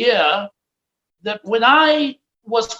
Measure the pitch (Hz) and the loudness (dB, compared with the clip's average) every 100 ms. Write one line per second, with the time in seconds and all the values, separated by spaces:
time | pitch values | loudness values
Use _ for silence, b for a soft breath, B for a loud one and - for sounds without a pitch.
0 | 240 208 151 196 202 _ _ _ _ _ | 0 0 0 -2 -6 _ _ _ _ _
1 | _ _ 202 208 196 226 240 294 311 302 | _ _ -12 -10 -4 0 2 4 4 2
2 | 285 - _ _ 220 233 220 - | -2 -8 _ _ -6 -4 -4 -6